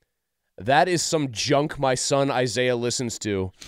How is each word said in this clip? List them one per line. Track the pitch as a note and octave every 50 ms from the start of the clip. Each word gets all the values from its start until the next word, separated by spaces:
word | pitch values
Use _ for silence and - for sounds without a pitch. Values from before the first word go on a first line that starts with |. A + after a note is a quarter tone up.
| _ _ _ _ _ _ _ _ _ _ _ -
"That | F#2 A#2+ C#3 D#3 F3
is | F#3 F3 D#3
some | - - E3 D#3 C#3+ C3
junk | A2+ - - A#2 C#3+ C#3 D3 D#3 - C#3+
my | C#3 C3 C3
son | B2 - - C#3+ C#3 C#3 C#3
Isaiah | B2 B2+ C3 B2 G2 B2 B2+ B2 B2
listens | A#2+ A#2+ A#2+ - - B2+ A2+ - -
to, | - G#2+ G2+ F#2+ F#2+ F#2+ - - -